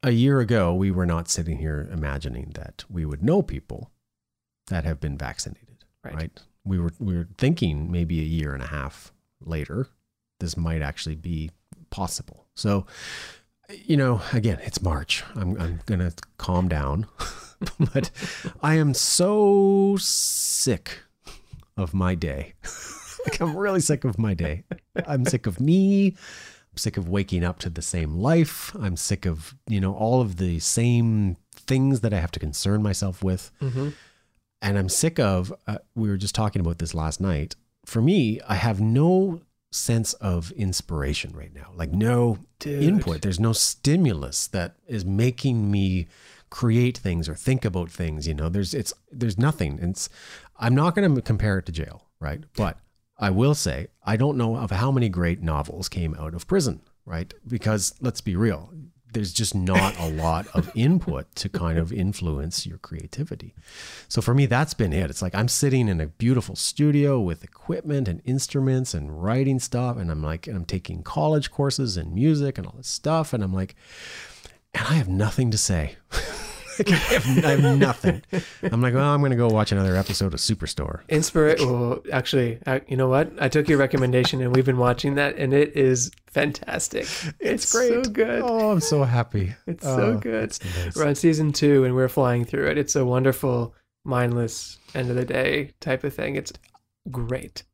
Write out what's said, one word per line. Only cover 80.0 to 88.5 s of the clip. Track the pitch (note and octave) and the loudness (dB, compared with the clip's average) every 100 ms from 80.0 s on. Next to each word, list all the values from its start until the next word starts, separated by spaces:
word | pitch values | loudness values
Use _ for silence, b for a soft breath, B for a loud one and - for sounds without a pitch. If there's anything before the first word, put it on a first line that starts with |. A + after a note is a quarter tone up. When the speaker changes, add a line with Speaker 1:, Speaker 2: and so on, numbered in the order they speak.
| G2 G2+ G2 | 0 0 -2
Speaker 1:
of | - | -2
Superstore." | - A2 D#2+ - C#2+ - - | -2 -2 -4 -4 -6 -6 -2
Speaker 2:
Inspira-, | D#3 D#3 E3 D3+ D#3 | 0 2 4 4 4
well, | C3+ B2 A#2+ B2+ - | 2 2 0 -2 -2
actually, | C3+ B2 C#3 A#2+ A#2 - | -4 0 2 2 -2 -2
I, | C3 - | -2 -2
you | C3 | 0
know | C3 | 4
what? | C3 D#3+ - | 4 2 0
I | C#3 | 2
took | D3+ D3+ | 2 4
your | D3 | 4
recommendation | C3+ C#3+ B2+ B2+ B2+ C3+ | 4 4 4 4 4 2
and | B2+ | 2
we've | B2+ | 4
been | B2+ B2+ | 4 4
watching | B2 B2 C#3 C#3 | 4 2 0 0
that, | C#3+ - | 0 0
and | C#3 | 2
it | C#3 D3 D3 | 4 4 4
is | C3 B2+ B2 - _ | 4 4 0 -6 _
fantastic. | - C#3+ D3 - - - - | 0 0 -2 -6 -4 -4 -4
Speaker 1:
It's | - - E3 - | -6 -6 -8 -6
Speaker 2:
It's | - - - | -2 -2 2
so | A#3 B3 A#3 | 2 4 2
Speaker 1:
great. | B3+ | 0
Speaker 2:
good. | G#3 A3+ A#3+ | 0 0 2
Speaker 1:
Oh, | A#3+ | 0